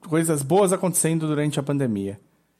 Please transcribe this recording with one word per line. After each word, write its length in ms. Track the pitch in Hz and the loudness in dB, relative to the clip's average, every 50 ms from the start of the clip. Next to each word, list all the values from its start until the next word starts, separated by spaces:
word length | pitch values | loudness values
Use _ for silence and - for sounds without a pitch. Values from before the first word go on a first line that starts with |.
| - | -6
coisas 340 | 175 156 165 165 165 156 143 139 | -2 0 0 2 0 -2 -2 0
boas 280 | 135 170 202 202 180 190 | 2 4 4 4 4 2
acontecendo 540 | 185 196 175 165 - - 160 165 165 156 | 0 0 -2 -2 0 0 0 0 0 0
durante 320 | 151 151 147 151 151 143 151 | -2 -2 0 0 0 -2 -2
a 40 | 139 | -4
pandemia. 560 | 143 143 139 135 117 107 98 98 98 101 - _ _ _ _ _ _ _ | -2 -2 -2 0 -2 -2 -2 -4 -6 -8 -12 _ _ _ _ _ _ _